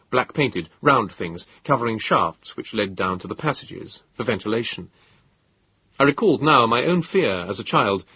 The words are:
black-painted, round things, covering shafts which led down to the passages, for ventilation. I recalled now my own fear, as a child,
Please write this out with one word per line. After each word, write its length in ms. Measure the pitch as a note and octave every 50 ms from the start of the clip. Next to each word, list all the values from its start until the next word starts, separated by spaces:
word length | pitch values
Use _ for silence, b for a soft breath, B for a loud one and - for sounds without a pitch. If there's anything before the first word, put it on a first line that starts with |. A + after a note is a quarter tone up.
| b _
black-painted, 580 | B2+ B2+ B2 - - - C#3+ A#2 - - - - _ _
round 300 | - C#3+ C#3 B2 G#2+ F2
things, 340 | - - F#2+ E2+ E2+ - - b b b b
covering 340 | - C#3 A#2 A#2+ A#2 A2+ G#2
shafts 580 | - - F3 B2 F2 E2 - _ - - -
which 180 | - - - A2
led 220 | A2 G2+ G2 F#2
down 240 | F#2 F#2+ F#2 F#2 F2+
to 80 | - F2+
the 60 | -
passages, 680 | - D3+ D3+ C3+ - - - - - - - - - - _ _
for 80 | - A#2
ventilation. 680 | B2 A2 F#2 - G#2+ A2 A#2 A2+ - - - F2 b b b b b b b b b b b _ _ _ _ _ _ _ _ _ _ _ -
I 40 |
recalled 400 | C#3 C#3+ C#3 - A#3 G3 C#3 G#2
now 240 | C3+ D#3 D3 B2+ A#2
my 180 | A2+ A#2 B2 -
own 180 | E3 F3+ F3
fear, 440 | D#3+ - - F#3+ D#3 G#2+ F#2+ F2+ F2 F#2
as 120 | G2 -
a 40 | G#2
child, 400 | - E3+ D3+ B2 G#2 G2 F#2+ - b b